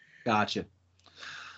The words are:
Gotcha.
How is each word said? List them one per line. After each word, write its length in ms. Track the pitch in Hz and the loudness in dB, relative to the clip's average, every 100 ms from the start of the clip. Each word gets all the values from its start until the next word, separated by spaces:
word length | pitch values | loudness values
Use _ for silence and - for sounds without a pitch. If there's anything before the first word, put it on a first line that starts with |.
| - - 123 | -20 -6 2
Gotcha. 400 | 107 104 98 85 _ _ _ - - - - - | 4 2 0 -6 _ _ _ -20 -18 -14 -14 -16